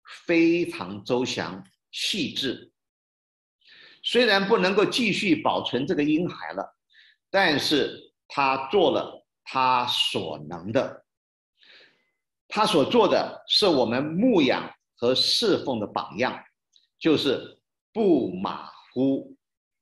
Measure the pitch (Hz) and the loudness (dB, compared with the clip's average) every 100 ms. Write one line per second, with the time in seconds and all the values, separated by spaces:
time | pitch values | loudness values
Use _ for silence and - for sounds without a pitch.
0 | - - - 165 165 170 170 - 92 104 | -20 -14 0 4 4 2 -2 -6 -10 -10
1 | 113 123 - - 82 95 - _ _ - | -2 -2 -2 -4 -6 -10 -16 _ _ -8
2 | - 190 110 - 135 - - _ _ _ | -6 -4 -4 -4 -6 -8 -14 _ _ _
3 | _ _ _ _ _ _ _ - - _ | _ _ _ _ _ _ _ -20 -20 _
4 | - 233 233 196 190 220 180 202 190 - | -2 2 4 4 2 2 4 2 2 2
5 | 226 - 202 151 - 92 - 127 151 156 | 0 0 0 2 0 -2 -2 -4 -2 -2
6 | 147 156 180 - 80 92 92 _ _ _ | 0 0 -2 -8 -10 -10 -10 _ _ _
7 | _ _ - 196 180 139 - 147 - - | _ _ -2 0 2 0 0 0 0 -6
8 | - _ _ 147 135 135 - 202 147 104 | -20 _ _ -2 0 -2 0 2 2 2
9 | - - _ _ - 131 127 123 120 - | -4 -14 _ _ -6 0 2 2 0 -2
10 | - 113 82 73 76 85 95 123 101 - | -2 -4 -6 -10 -12 -12 -4 -2 -2 -8
11 | _ _ _ _ _ _ _ - _ _ | _ _ _ _ _ _ _ -20 _ _
12 | _ _ _ _ _ 208 214 151 127 240 | _ _ _ _ _ -2 2 2 4 4
13 | 190 113 - - - - 202 139 113 123 | 4 2 0 -10 -2 2 4 4 2 0
14 | 151 170 254 185 127 90 82 - _ - | -2 0 4 4 4 0 -4 -16 _ -2
15 | 120 127 - - 220 139 147 113 101 92 | 0 2 0 2 2 0 0 -4 -4 -6
16 | - 90 123 - - _ _ _ _ _ | -8 -4 -4 -4 -16 _ _ _ _ _
17 | 165 139 139 107 - _ _ _ _ 220 | 2 2 2 -2 -6 _ _ _ _ 0
18 | 202 143 95 90 98 76 76 - - 127 | 2 2 0 -4 -6 -8 -14 -20 -10 -2
19 | 135 135 - - _ _ _ _ | 0 0 -6 -20 _ _ _ _